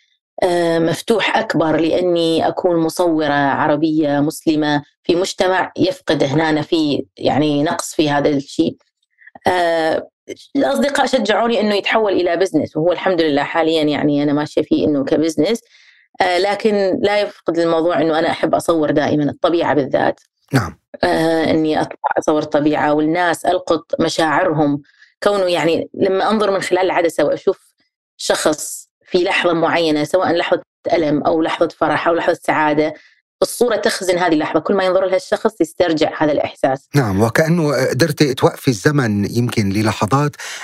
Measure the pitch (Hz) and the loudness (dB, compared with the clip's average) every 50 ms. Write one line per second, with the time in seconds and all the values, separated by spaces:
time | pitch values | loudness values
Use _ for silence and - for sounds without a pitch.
0 | _ _ _ _ _ _ _ - - 185 175 175 170 165 165 165 165 165 160 - | _ _ _ _ _ _ _ -2 -2 0 2 2 2 2 2 2 2 0 0 -2
1 | - - 233 190 180 - - - - - - 156 165 156 151 147 165 160 - 165 | -2 0 0 0 0 0 0 -2 -2 -2 0 0 0 2 2 0 0 0 0 0
2 | 180 180 170 170 165 165 165 160 170 165 160 - - 180 170 165 165 160 - - | 0 0 0 0 0 0 0 0 0 -2 -2 -2 0 0 2 2 0 0 0 0
3 | 180 175 160 156 156 143 143 143 143 139 - - 143 156 147 147 160 160 156 156 | 0 0 2 0 0 0 0 2 2 2 0 0 0 0 0 0 0 0 0 0
4 | 156 143 143 143 143 156 - - - 165 156 151 151 147 147 143 143 - _ _ | 0 2 2 0 0 0 -2 -2 -2 0 0 0 0 0 0 -2 -4 -6 _ _
5 | _ - 170 170 190 - - - 196 185 185 180 - - - - 156 185 185 - | _ -2 0 0 -2 -2 -2 -2 0 0 0 0 -2 -2 -2 -2 -2 -2 -2 -4
6 | - - 165 - 147 139 135 156 160 156 156 147 151 - 175 165 156 147 135 - | -4 -2 0 0 0 0 0 0 0 0 0 -2 -2 -2 0 0 0 0 -2 -2
7 | - - _ - - 135 135 139 151 151 147 143 147 165 170 - - - - - | -4 -8 _ -6 -4 -2 0 2 0 0 0 0 0 -2 -2 -4 -8 -6 -2 -2
8 | 156 147 143 143 143 151 147 135 135 - - - 165 - - - _ _ _ _ | 0 0 0 0 0 0 0 -2 -4 -4 -4 -2 -2 -2 -4 -8 _ _ _ _
9 | _ _ _ _ _ - - - - 196 180 180 175 170 165 165 160 160 - - | _ _ _ _ _ -20 -20 -6 -4 -2 0 0 0 0 0 0 0 0 -2 -2
10 | - - _ _ _ - - - - - - 277 269 - 277 226 240 285 277 - | -4 -10 _ _ _ -16 -16 -16 -14 -8 -4 -2 0 0 0 0 0 0 0 0
11 | 269 254 254 262 208 202 208 190 226 233 233 190 214 214 208 196 190 - - 226 | 0 0 0 0 0 0 0 2 2 2 2 2 2 2 0 0 0 0 0 2
12 | 220 202 - - 175 175 170 160 190 180 160 147 110 - - 151 160 180 165 - | 2 2 2 0 0 0 0 0 0 0 0 0 -2 -2 -2 -2 0 0 0 0
13 | - 185 190 165 165 156 139 143 143 - - 165 160 160 165 160 151 151 147 - | 0 0 0 2 2 2 2 0 -2 -2 -2 0 0 2 2 2 2 0 0 0
14 | 143 147 147 143 143 151 143 147 151 151 - 170 151 - 160 156 - 151 147 139 | 0 0 0 0 0 0 0 0 -2 -2 -2 -4 -2 0 0 0 2 2 0 0
15 | 135 - 165 147 156 165 156 - 147 190 233 - - _ _ _ _ _ _ _ | 0 0 0 0 0 0 0 0 0 0 -2 -4 -6 _ _ _ _ _ _ _
16 | _ _ _ - 190 180 180 175 190 202 202 196 - 220 208 202 196 190 170 - | _ _ _ -2 0 0 2 2 0 0 0 0 0 0 2 2 0 0 0 0
17 | - 202 208 208 202 185 - - _ - 160 170 170 165 165 160 160 175 170 - | 0 0 0 0 0 -2 -6 -8 _ -4 -2 0 0 0 2 0 0 0 0 0
18 | 156 160 151 160 165 160 - - - - 156 156 - - 170 160 151 143 143 147 | 0 0 0 0 0 -2 -2 -2 -2 0 0 0 0 0 0 2 0 0 0 0
19 | 143 - 147 147 147 139 - - - 165 165 170 151 - 131 147 131 - - 143 | 0 0 0 0 0 -2 -2 -2 0 0 0 0 0 0 0 0 0 0 0 0
20 | 131 - - - _ _ _ _ _ _ - 127 98 82 - - _ _ - - | 0 -2 -2 -6 _ _ _ _ _ _ -2 -2 -2 -2 -6 -14 _ _ -8 -4
21 | - 180 170 165 160 165 165 160 156 - 160 160 156 156 151 - 160 - - - | -2 -2 0 0 0 0 0 0 0 0 0 0 0 0 -2 -2 -4 -6 -6 -6
22 | - - - - - - 156 151 151 147 - 151 - 151 151 139 135 151 147 151 | -6 -4 -4 -2 0 0 0 0 0 -2 -2 0 0 0 0 0 0 0 2 2
23 | 156 156 160 180 180 170 156 - - - 180 180 - - 170 156 - - - - | 2 0 0 0 0 0 0 0 0 -2 -2 0 0 -2 -2 -2 -2 -4 -4 -2
24 | 165 160 - - 165 156 143 156 185 180 151 156 156 143 143 143 - _ _ _ | -2 0 0 0 0 0 2 0 0 0 0 2 2 0 0 -2 -4 _ _ _
25 | - _ _ _ - 202 202 202 185 180 175 160 147 170 165 - - - - - | -20 _ _ _ -2 0 0 2 0 0 0 0 0 0 0 0 -2 -6 -4 -2
26 | - 196 190 190 - 196 214 220 208 202 196 185 - - 180 180 190 180 151 165 | -2 0 0 0 0 0 0 0 0 0 0 -2 -2 -2 0 0 0 0 0 0
27 | 175 160 - - 151 139 - 160 - 196 185 - _ _ _ _ _ _ _ _ | 0 0 0 0 0 0 -2 0 0 -2 -2 -2 _ _ _ _ _ _ _ _
28 | _ _ _ - - - 196 - - 165 156 - - - - - - _ _ _ | _ _ _ -8 -4 -2 -2 0 0 0 -2 -2 -4 -10 -12 -14 -16 _ _ _
29 | _ - - 180 175 190 185 - - 175 165 165 165 151 143 170 170 156 151 151 | _ -2 -2 0 0 0 0 0 0 0 0 2 0 0 0 0 0 0 0 0
30 | 151 147 - 185 180 - 165 170 170 - - 160 - _ _ _ - - 170 170 | 0 0 0 0 2 0 0 0 0 0 -2 -2 -4 _ _ _ -4 -2 0 0
31 | 160 147 151 143 - 170 175 160 160 156 - - 170 160 - - 165 151 151 143 | 0 0 0 0 0 0 0 0 0 -2 -2 -2 -2 -2 -2 -2 -2 0 0 0
32 | - 170 170 165 156 180 165 - - - 143 151 156 151 147 151 151 156 202 - | 0 0 0 0 0 0 -2 -2 -2 -2 0 2 2 2 2 2 0 0 -2 -8
33 | - _ _ _ _ _ _ _ 190 - - - 233 247 220 196 - 226 - - | -16 _ _ _ _ _ _ _ -4 -4 0 0 0 0 2 0 0 -2 -2 -2
34 | 190 180 180 170 180 175 165 156 156 151 - - - - 208 190 185 185 175 190 | 0 0 0 2 2 2 2 2 0 0 -2 -2 0 0 0 0 2 2 2 2
35 | 190 185 190 180 - - 208 190 - 214 - - 160 - - - 180 170 165 151 | 2 2 0 0 0 -2 -2 -2 -2 -2 -2 0 -2 -2 0 0 0 2 2 2
36 | 156 - - - 160 147 143 - - - - - - 135 131 - - _ - 143 | 0 0 0 0 0 0 0 0 -2 -4 -4 -2 -2 -2 -2 -2 -4 _ 0 0
37 | 131 107 95 95 113 117 - - 160 160 170 175 156 147 135 120 131 - 143 127 | 0 2 2 2 2 2 2 2 2 2 2 2 0 0 0 0 0 -2 0 0
38 | 170 156 143 - 156 135 113 - - 165 - - - 139 120 101 - 147 147 147 | 0 0 2 2 0 0 2 2 0 0 0 0 -2 -2 -2 0 0 0 2 2
39 | 127 113 104 101 101 - - 117 120 117 - 117 104 98 95 107 107 107 107 - | 2 0 0 0 -2 -2 -2 -2 -2 -2 -2 -2 -2 0 0 0 0 -2 -2 -2
40 | 110 104 - 139 147 147 - - - - - - | -2 0 0 0 0 -2 -4 -8 -12 -14 -14 -14